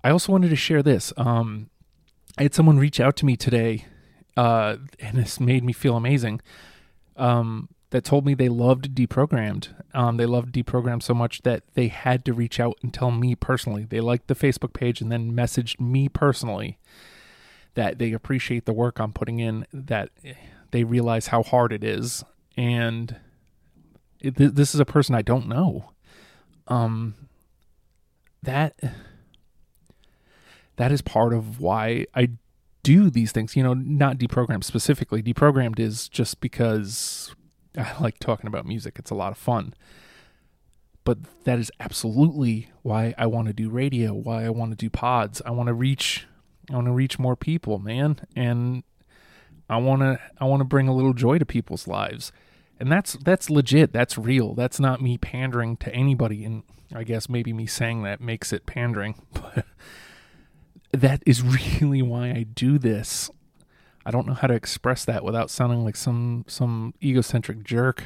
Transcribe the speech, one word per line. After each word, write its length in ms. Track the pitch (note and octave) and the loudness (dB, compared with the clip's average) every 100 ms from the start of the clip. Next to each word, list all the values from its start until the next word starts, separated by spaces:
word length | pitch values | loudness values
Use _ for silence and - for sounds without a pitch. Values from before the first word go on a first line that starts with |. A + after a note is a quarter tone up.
I 60 | B2 | 4
also 220 | E3+ - | 2 4
wanted 180 | F#3+ F3+ | 4 4
to 60 | D3+ | 2
share 260 | - D#3 | 2 4
this. 300 | C#3+ A#2 - - | 4 2 0 -2
Um, 540 | A#2+ A#2 A2+ G#2+ A2 _ _ _ _ _ _ - | 0 2 0 -6 -12 _ _ _ _ _ _ -2
I 60 | |
had 100 | C#3+ | 0
someone 240 | - D#3+ C#3+ | 6 8 8
reach 220 | D3 - | 6 4
out 160 | B2+ C#3+ | 2 4
to 100 | C#3+ | 2
me 100 | B2 | 2
today, 500 | - A#2+ A2+ A2 - - _ _ _ - | 2 2 2 -2 -8 -20 _ _ _ 2
uh, 400 | A#2+ A2+ G#2+ A2 C#3 - | 4 4 2 -2 -10 -14
and 180 | A2 A#2 | -4 -2
this 220 | A#2 - | -2 0
made 240 | B2 C3 | 2 2
me 80 | B2 | 2
feel 240 | A#2 C#3 A#2 | 0 0 2
amazing, 440 | A#2 C#3+ A#2 G#2+ - - - - _ _ _ - | 2 2 0 -6 -10 -20 -20 -20 _ _ _ -2
um, 520 | B2 A#2+ A2+ A2 - _ _ | 2 2 0 -4 -10 _ _
that 140 | B2+ | -4
told 200 | - C#3+ C#3 | 2 2 4
me 80 | |
they 140 | C3+ B2+ | 2 2
loved 460 | A#2+ B2 C3 C#3 | 4 4 4 2
Deprogrammed. 760 | C3 A#2+ - D3 B2 G#2+ G2 - - - | -2 0 2 2 2 -2 -6 -8 -16 -8
Um, 220 | C3+ A#2+ A#2 | 0 0 2
they 100 | A#2 | 2
loved 280 | B2 A#2+ | 0 0
Deprogrammed 480 | B2 A#2+ B2+ A#2+ A#2+ | -4 -2 -2 -2 -4
so 120 | - | 0
much 280 | A#2+ A#2 - | 0 0 0
that 220 | B2+ A2+ _ | -2 -2 _
they 140 | - A#2 | -2 -2
had 360 | - - B2+ C3 | -2 0 0 0
to 60 | |
reach 280 | A#2 A#2 - | -2 -2 0
out 180 | A#2+ - | -2 -2
and 100 | B2 | -8
tell 180 | - B2 | -2 0
me 240 | A#2 B2 | 2 0
personally. 500 | B2 - C3 - G#2 | 0 0 -2 -2 -6
They 160 | A2 A2+ | -4 -4
liked 280 | A2+ A#2+ - | 0 -2 -2
the 60 | |
Facebook 380 | C3 C#3+ C3 B2 | 0 2 0 -4
page 280 | - B2 A#2 | -4 -4 -2
and 100 | A2+ | -2
then 220 | A#2 A#2 | -2 -2
messaged 480 | A#2 A#2+ - A#2 - | -2 0 -2 -4 -4
me 280 | B2 C3 C#3 | 0 2 0
personally 720 | - C#3+ B2+ A#2+ G2 G#2+ G2+ _ - - - - - - - - | 2 2 2 -4 -6 -8 -12 _ -20 -20 -20 -20 -20 -20 -20 -10
that 240 | - G#2+ A#2+ | -4 -4 -2
they 140 | A#2 | -4
appreciate 540 | A2+ - C3 - A#2+ - | -4 -2 -4 -2 -4 -2
the 60 | |
work 280 | A2 A#2+ - | 0 -2 -2
I'm 120 | A2 | -6
putting 260 | - - A#2 | -4 -6 -4
in, 280 | A2+ A2 - | -4 -4 -8
that 380 | C3+ C3+ A2 - _ C#3+ B2+ - - _ | -14 -4 -4 -4 _ -20 -20 -20 -20 _
they 140 | A#2+ | 0
realize 440 | A#2 A#2+ A#2 A2+ - | 2 2 2 -2 0
how 140 | A#2+ | 0
hard 300 | A2 B2+ A#2+ | 2 2 2
it 100 | A2 | 0
is. 420 | G#2+ G2+ A#2+ - - _ _ - | -4 -4 -6 -8 -14 _ _ -4
And 600 | A#2+ A#2+ A#2 A2+ A#2 A#2 - _ _ _ _ _ _ _ _ _ | 0 0 -2 -4 -8 -12 -18 _ _ _ _ _ _ _ _ _
it, 160 | C3+ B2+ | -6 4
th-, 160 | C#3+ | 4
this 220 | C#3+ C#3+ | 6 2
is 60 | D3 | 2
a 40 | |
person 300 | C#3+ D3+ C3+ | 2 2 2
I 80 | B2 | 0
don't 260 | G#2 B2+ A#2+ | 2 0 0
know. 420 | A#2 F3 - - _ _ - - _ _ _ - | 0 0 0 -10 _ _ -20 -20 _ _ _ -4
Um, 460 | B2 A#2 A2+ A2+ G#2 C#3+ _ _ _ _ _ _ _ _ _ _ _ | -2 0 -2 -6 -10 -20 _ _ _ _ _ _ _ _ _ _ _
that, 320 | C#3 C3+ D#3 - C3 - - - _ _ _ _ _ _ _ _ _ _ _ _ _ - _ - | -6 -2 -2 -2 -10 -10 -20 -20 _ _ _ _ _ _ _ _ _ _ _ _ _ -20 _ -2
that 160 | B2 | 0
is 100 | C#3+ | 0
part 300 | - A2 A#2 | 0 2 2
of 280 | A#2 A2 A#2 | 2 -2 -4
why 460 | C3+ G#2+ A2 A#2 - | -2 0 0 -2 -4
I 160 | - B2 A#2 _ _ _ _ | 0 0 0 _ _ _ _
do 280 | - E3 G3+ | 6 8 8
these 220 | A#2+ A2 | 4 0
things, 240 | - A2 - | -2 -2 0
you 60 | |
know, 120 | C3 | 2
not 440 | B2+ C3 D3 C#3 C3 | 0 0 2 2 2
Deprogrammed 460 | B2 - A#2+ G#2+ | -2 0 0 -2
specifically. 580 | - A2+ - C#3+ - A2 | -2 -4 0 0 0 -2
Deprogrammed 560 | A2 A#2 D3+ C3+ B2 A2 | -2 2 4 4 0 -2
is 300 | A2+ A2 - | -4 -4 -8
just 320 | - A#2 - | -4 -4 -4
because 920 | B2+ - A#2 A2 G2+ A#2 - - - - _ _ _ - | -8 0 0 0 -4 -8 -8 -10 -14 -20 _ _ _ -8
I 180 | A#2 - | -8 -4
like 180 | C3 - | -4 -4
talking 280 | - A2 - | -4 -4 -4
about 200 | G#2+ - | -8 -6
music. 300 | A2 - - | -8 -8 -14
It's 120 | - | -10
a 40 | |
lot 180 | G#2 F#2+ | -6 -6
of 60 | G2 | -4
fun. 360 | - A#2+ - - _ - - - _ _ _ _ _ _ _ _ | -2 -2 -4 -14 _ -20 -20 -20 _ _ _ _ _ _ _ _
But 140 | - A#2+ D#3+ _ | -2 -2 -6 _
that 140 | - B2 | -2 -2
is 120 | A2 - | -4 -10
absolutely 920 | - - A2+ A2 D#3 D3+ B2 A2 A2+ _ | -12 -8 -4 4 4 4 -2 -2 -8 _
why 320 | B2+ A2 A2+ A2+ | -4 -2 -2 -2
I 100 | A#2 | -2
wanna 260 | A#2 A2 | -2 -4
do 180 | G#2 A2 | -4 -6
radio, 420 | A#2+ C#3 C3 A2 | -2 -2 0 -2
why 320 | G#2 - A2+ | -2 -6 -4
I 60 | A2+ | -4
wanna 240 | A2+ A2+ | -4 -4
do 160 | A2 A2 | -6 -6
pods. 500 | - A#2+ B2 G#2 A2 A#2+ | -4 0 0 -2 -6 -8
I 40 | |
wanna 240 | A#2+ A#2+ | -4 -2
reach, 520 | A#2 B2+ C3+ - - - _ _ _ - | 0 0 0 -2 -6 -10 _ _ _ -8
I 60 | C3 | -4
wanna 160 | A#2+ | 0
reach 260 | B2 C3+ - | 0 0 0
more 180 | C3 B2 | -2 -2
people, 420 | - E3 - G#2 | -2 -4 -2 -6
man. 420 | G2+ A#2 D3 D3+ - | -4 -2 0 0 -6
And 480 | - B2 A#2+ A#2+ B2+ - _ _ _ _ - _ - _ | -4 -2 0 -2 -6 -10 _ _ _ _ -20 _ -20 _
I 80 | A2 | 0
wanna, 400 | B2+ C3+ C3+ B2+ - _ | 2 2 2 0 -8 _
I 40 | |
wanna 200 | C3 C#3 | 2 2
bring 240 | C3 C#3 C3 | 4 2 4
a 60 | |
little 180 | C3 C3+ | 4 2
joy 260 | B2 A#2+ D#3+ | 4 4 2
to 80 | C#3 | 2
people's 400 | A#2 - E2 - | -2 -4 -8 -6
lives. 460 | F#2+ G2+ - - _ _ _ _ _ | -6 -6 -8 -14 _ _ _ _ _
And 140 | B2+ | 0
that's, 220 | E3+ G3 | 0 0
that's 340 | C3 C#3+ F#3 - | -4 0 0 2
legit. 440 | D3+ B2 C#3 D#3+ | 2 4 6 6
That's 260 | A#2 A#2+ - | 4 -2 -2
real. 360 | A2 C3 A2 | 0 0 0
That's 240 | A2 B2 - | -2 -4 0
not 220 | C3+ B2+ | 0 0
me 160 | C3 A#2+ | -2 -2
pandering 600 | - B2 C3 B2 A2+ A#2 | -4 -6 -4 -2 -2 -4
to 160 | - | -6
anybody. 500 | A#2+ C3+ B2+ A#2 G#2+ | 0 2 2 0 -2
And 180 | G#2+ A2 - - _ | -8 -10 -12 -20 _
I 100 | A#2 | -12
guess 240 | A2+ A2+ - | -6 -6 -4
maybe 240 | B2 A#2 | -4 -4
me 140 | A2 A2+ | -6 -6
saying 360 | - A#2 A#2 | -4 -4 -2
that 180 | G2+ G#2 | -6 -8
makes 320 | A#2 A2+ - | -8 -8 -6
it 140 | - - | -6 -6
pandering, 480 | - A#2+ A2 G2+ G#2+ _ | -4 -4 -2 -4 -8 _
<laughs> 60 | |
but 320 | - - - - _ - - - - _ _ _ _ _ - _ | -12 -6 -8 -8 _ -20 -20 -20 -20 _ _ _ _ _ -20 _
that 300 | C3+ C3+ C#3 - | 2 4 4 4
is 160 | A#2+ | 4
really 600 | B2 C3 - - D3 C#3 | 4 0 0 0 2 2
why 280 | B2+ A#2 B2 | 0 -2 -4
I 120 | B2 | -4
do 360 | A2 A2+ B2+ D3 | -6 -2 2 4
this. 520 | B2 G#2 G2+ - - - _ _ _ _ _ _ | 2 0 -4 -8 -8 -12 _ _ _ _ _ _
I 60 | - | -4
don't 160 | A#2 - | -2 -2
know 80 | |
how 120 | C3 C3 | -2 0
to 80 | |
express 500 | A#2+ - - B2 B2+ - | 0 -2 -4 -2 -2 -2
that 180 | A2+ | -4
without 260 | - A2+ A2+ | -2 -2 -4
sounding 340 | - B2 A#2+ | 0 0 2
like 120 | A2 - | -2 -4
some, 480 | - A#2+ A#2+ A#2+ A#2+ | -2 -2 -2 -4 -8
some 480 | - B2 A2+ A2+ - | -2 -2 -2 -6 -6
egocentric 640 | D3 B2+ A#2 B2+ - A2 | 0 2 2 -2 -4 -10
jerk 400 | G#2 A#2 B2+ - | -4 0 0 -2